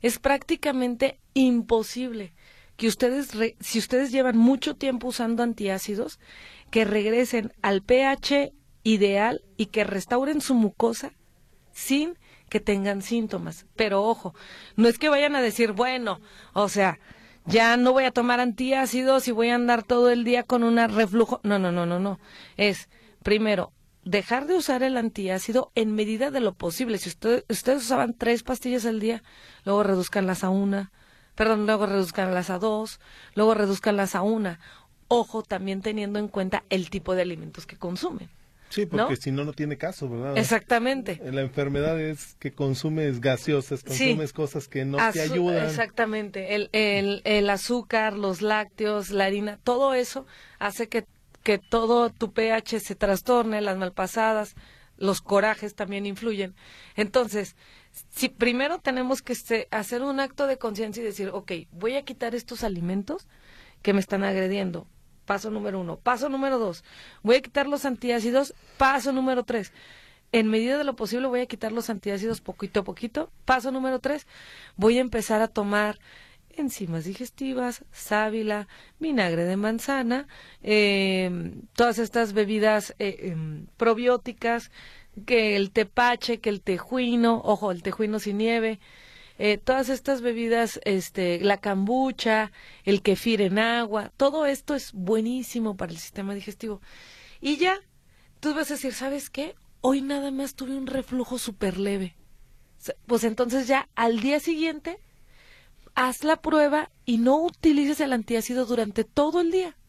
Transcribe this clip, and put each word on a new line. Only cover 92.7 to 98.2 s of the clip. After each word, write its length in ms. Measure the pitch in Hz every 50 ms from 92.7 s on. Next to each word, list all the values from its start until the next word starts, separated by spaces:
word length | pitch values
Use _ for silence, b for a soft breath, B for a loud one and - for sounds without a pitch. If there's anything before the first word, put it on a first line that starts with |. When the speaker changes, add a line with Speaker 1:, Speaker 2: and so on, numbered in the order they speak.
| B B B
Speaker 1:
el 180 | - 202 196 -
kefir 380 | 202 196 185 - 233 226 202
en 180 | 208 185 185 208
agua, 520 | 220 233 233 240 233 214 208 214 202 - -
todo 300 | _ 269 277 285 320 311
esto 260 | 277 277 262 - - 294
es 180 | 269 - - -
buenísimo 840 | 196 180 175 220 220 220 226 247 262 240 - - 240 226 214 202
para 140 | 190 - 170
el 80 | 165 165
sistema 340 | - - _ - 196 196 202
digestivo. 480 | 202 185 214 202 _ - 220 208 202 B B B B B B B B B B B B
Y 180 | - 277 302
ya, 220 | 277 339 370 381 403 403 _ _ _ b b b b